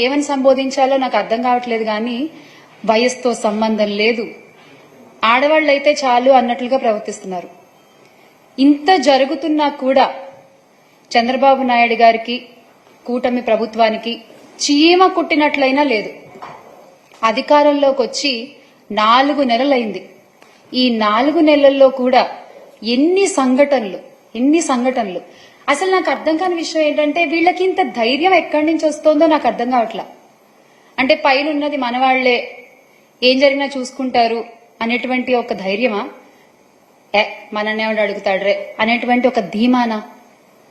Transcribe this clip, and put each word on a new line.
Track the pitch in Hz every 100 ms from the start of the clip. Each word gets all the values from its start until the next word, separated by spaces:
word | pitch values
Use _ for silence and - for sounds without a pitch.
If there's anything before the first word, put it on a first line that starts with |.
ఏమని | 247 294
సంబోధించాలో | 285 269 269 262 269 277 262 269
నాకు | 254 214
అర్థం | 190 226
కావట్లేదు, | 247 247 247 226
కానీ | 220 214 240 240 311 - - - - - 202
వయసుతో | 220 247 - 247
సంబంధం | 226 220 214 220 214 208 202
లేదు, | 214 233 180 - - _ - - - - - -
ఆడవాళ్ళైతే | 220 247 294 311 302 277 294 294
చాలు | 262 240 254
అన్నట్లుగా | 262 240 240 247 262
ప్రవర్తిస్తున్నారు. | 233 208 214 202 190 180 - - _ _ _ _ _ _ _ _ _ -
ఇంత | 285 285 381 381 269
జరుగుతున్నా | 269 277 320 330 302 285 285
కూడా | 262 269 196 - - - _ _ _ _ _ _ -
చంద్రబాబు | 233 240 262 269 262
నాయుడు | 247 240 233 226
గారికి, | 233 226 240 247 - - _ _ _ _ -
కూటమి | 247 247 247
ప్రభుత్వానికి | 226 208 220 220 220 214 233 233 - - - -
చీమ | - 294 330 359 370
కుట్టినట్లయినా | 349 302 302 294 285 262 269
లేదు. | 285 214 - - - - - - - - - _ _ - 226
అధికారంలోకి | 233 262 294 294 285 277 269
వచ్చి | 220 - 285 233 254 - _ _ -
నాలుగు | 208 214 247 285 285
నెలలైంది. | 254 233 285 262 220 185 - - _ _ _ _ -
ఈ | 247 254 220 208
నాలుగు | 220 285 330 311
నెలల్లో | 285 277 277 269
కూడా | 262 254 254 190 - - - - -
ఎన్ని | 214 247 320 381 381
సంఘటనలు, | 294 254 254 285 262 202 175 - _ _ 226
ఎన్ని | 269 330
సంఘటనలు. | 320 247 254 254 202 175 - - - _ -
అసలు | 285 381
నాకు | 370 330
అర్థం | 254 294 320
కాని | 370 339
విషయం | 311 320
ఏంటంటే | 302 294 294 339 330
వీళ్ళకి | 330 339 359 370
ఇంత | 359 269 233
ధైర్యం | 226 277 370
ఎక్కడి | 349 320 302 302
నుంచి | 311 311
వస్తోందో | 294 311 302 320
నాకు | 294 247
అర్థం | 190 240
కావట్లా. | 247 220 185 - - _ _ _ _ _ _ _ -
అంటే | 262 302 294
పైనున్నది | 269 294 294 294 285
మనవాళ్లే, | 240 247 262 262 254 240 - - - _ _ _ _ -
ఏం | 247 262
జరిగినా | 285 277 277
చూసుకుంటారు | 269 247 - 254 240 233 226 - - _ -
అనేటువంటి | 226 240 240 254 247
ఒక | 247 226
ధైర్యమా? | 202 190 202 214 208 277 - - _ _ _ _ _ _ _ -
ఏ, | 202 202 - -
మనన్నే | 214 214 214
ఎవడు | 220 214
అడుగుతాడురే | 202 196 202 190 196 196 - -
అనేటువంటి | 220 233 240 247 254
ఒక | 247 185
ధీమానా? | 208 247 247 233 214 - - _ _ _ _ _